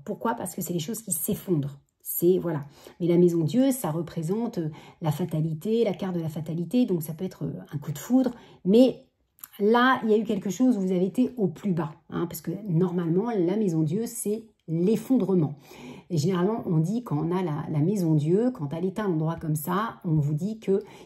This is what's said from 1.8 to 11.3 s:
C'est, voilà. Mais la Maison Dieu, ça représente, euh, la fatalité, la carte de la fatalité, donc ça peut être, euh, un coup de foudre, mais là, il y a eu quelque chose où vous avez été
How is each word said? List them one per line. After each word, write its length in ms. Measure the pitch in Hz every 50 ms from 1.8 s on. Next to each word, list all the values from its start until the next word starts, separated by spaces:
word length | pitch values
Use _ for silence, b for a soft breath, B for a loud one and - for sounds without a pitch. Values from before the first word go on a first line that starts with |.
| _ _ _ _
C'est, 360 | - - - - 175 175 185 175
voilà. 260 | 165 170 160 147 139 - B B B B B B
Mais 60 | 175 165
la 100 | 175 175
Maison 260 | 175 170 170 170 160
Dieu, 280 | 147 - 247 269 277
ça 200 | 254 - - 160
représente, 680 | 151 170 170 - - 170 160 160 196 226 240 233 - 185
euh, 100 | 160 151 156 B B B B B
la 100 | 170 151
fatalité, 720 | 143 151 180 147 156 156 156 160 156 160 - 214 220 233 226
la 100 | 208 180
carte 220 | - 202 185 180
de 60 | 170
la 80 | 160 156
fatalité, 560 | - 165 151 170 160 170 175 175 247 247 247
donc 160 | 208 185 165
ça 120 | 151 - 156
peut 120 | - 185
être, 180 | 185 - - 156
euh, 100 | - - - - - -
un 40 | 139
coup 140 | - 156
de 60 | 143 -
foudre, 340 | - - 247 262 254 - - B B B B B B
mais 420 | 180 208 233 262 247 - - - _ _ _ _ _ _ _ - - - -
là, 400 | 202 214 233 240 247 262 262 254 233
il 80 | 220
y 20 | 208
a 40 | 226
eu 60 | 214
quelque 260 | - 214 190 - 202
chose 280 | 180 - 254 254 220 196
où 40 |
vous 100 | 190 185
avez 140 | 190 175 185
été 280 | 190 - 254 254 -